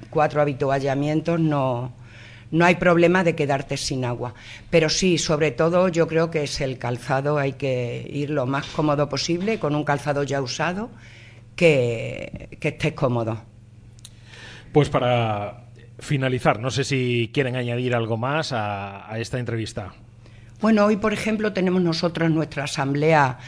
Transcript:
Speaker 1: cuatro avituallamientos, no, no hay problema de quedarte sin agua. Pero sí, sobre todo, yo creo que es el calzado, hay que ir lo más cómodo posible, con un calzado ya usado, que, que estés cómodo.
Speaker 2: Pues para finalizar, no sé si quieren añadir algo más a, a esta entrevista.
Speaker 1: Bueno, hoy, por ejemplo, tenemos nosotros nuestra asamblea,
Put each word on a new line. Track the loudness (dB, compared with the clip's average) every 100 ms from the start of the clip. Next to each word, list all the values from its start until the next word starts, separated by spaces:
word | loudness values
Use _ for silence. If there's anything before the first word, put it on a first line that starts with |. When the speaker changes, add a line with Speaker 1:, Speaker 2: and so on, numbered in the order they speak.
| -4
Speaker 1:
cuatro | 0 2 2
avituallamientos, | 0 2 0 0 0 0 0 0 0 2
no, | 2 2 0 -2 -6 -12 -20 -20 -20 -18 -2
no | 4
hay | 4
problema | 6 4 6 6 4
de | 2 0
quedarte | 0 0 -2 -6
sin | -4 -2
agua. | -2 -4 -8 -10 -18 -18 0
Pero | 2 4
sí, | 2 2 2
sobre | 2 2 2
todo, | 2 2 4 4
yo | 2 2
creo | 2 0
que | -2
es | -4 -4
el | -4 -4
calzado, | -4 -4 -2 0 0 0
hay | -2
que | -2 -2 -2 -4 -6 -8
ir | -6 -2
lo | -2 0
más | -2 -4
cómodo | -2 0 2 0
posible, | -2 -2 -2 -2 -2
con | 0 0
un |
calzado | 0 -2 -2 -2
ya | 0 -2
usado, | -4 -4 -4 -4 -8 -12 -20 -20 -20 -20 -10 2
que, | 4 4 2 -2 -6 -10 -12 -14 -16 -6
que | -6
estés | -2 -4
cómodo. | 0 0 0 -2 -6 -10 -20 -20 -20 -20 -20 -20 -20 -20 -20 -18 -18 0
Speaker 2:
Pues | 2 2
para | 2 2 2 0 -2 -6 -12 -20 -20 -20 -14
finalizar, | -4 -2 0 0 0 0
no | -2
sé | -2
si | -2 0 0 0 0
quieren | 0 -2 -2
añadir | -2 -2 0
algo | 0 0 -2
más | -2 -2 -2
a, | -4 -4 -6 -8 -12 -10
a | -8
esta | -6 -6
entrevista. | -4 -4 -6 -8 -12 -16 -20 -20 -20 -20 -18 -2
Speaker 1:
Bueno, | 2 4 4
hoy, | 2
por | 0
ejemplo, | -2 -2 -2 -2
tenemos | 0 2 2
nosotros | 2 2 -2 0 2
nuestra | 2 0 -4
asamblea, | -6 -4 -2 2 4 6 4 0